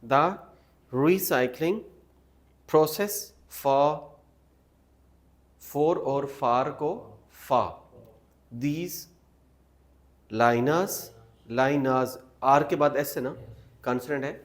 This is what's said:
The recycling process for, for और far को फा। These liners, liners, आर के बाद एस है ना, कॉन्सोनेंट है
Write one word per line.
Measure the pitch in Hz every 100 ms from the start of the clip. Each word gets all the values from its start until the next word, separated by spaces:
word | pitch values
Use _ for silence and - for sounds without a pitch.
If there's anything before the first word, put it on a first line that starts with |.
The | 117 135 160 196 - - _ _ _
recycling | 127 143 190 190 143 127 127 160 208 - - _ _ _ _ _ _ _
process | 156 156 151 202 - - _ _
for, | - 139 139 143 151 - - _ _ _ _ _ _ _ _ _ _ _ _ _ _
for | - 143 151 180
और | - 139 143
far | - 127 120 139
को | 143 147 202 - - _ - -
फा। | 127 98 - - - - - _ _ _
These | 120 139 151 175 - - _ _ _ _ _ _ _ _ _ _ _ _
liners, | 107 120 120 123 160 190 - - - - _ -
liners, | 117 135 143 131 131 127 - - _
आर | 131 139
के | 147 156
बाद | 147 135
एस | 139 -
है |
ना, | 127 175 - - - _ -
कॉन्सोनेंट | 123 123 147
है | 131 165